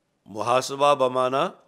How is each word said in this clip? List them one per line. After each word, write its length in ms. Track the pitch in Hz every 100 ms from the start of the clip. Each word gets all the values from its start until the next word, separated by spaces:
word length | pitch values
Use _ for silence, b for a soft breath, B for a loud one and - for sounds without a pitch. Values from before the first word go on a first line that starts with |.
| _ _ -
मुहासबा 680 | 104 110 127 127 139 143 139
बमाना 460 | 127 127 127 135 180 -